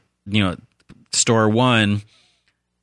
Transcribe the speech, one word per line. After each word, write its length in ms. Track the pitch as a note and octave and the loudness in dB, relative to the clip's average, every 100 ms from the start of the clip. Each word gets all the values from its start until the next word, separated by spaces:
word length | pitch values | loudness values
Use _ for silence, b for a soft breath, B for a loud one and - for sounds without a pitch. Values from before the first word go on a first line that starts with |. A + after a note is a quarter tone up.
| _ _ - | _ _ -6
you 160 | G#2+ | -2
know, 140 | F#2+ D#2+ - _ _ - _ | -2 -4 -16 _ _ -20 _
Store 380 | - - A2+ G#2+ | -2 0 2 2
One 520 | A2 B2+ A#2 G#2 G#2 - b b b b b _ _ | 2 2 2 0 -2 -8 b b b b b _ _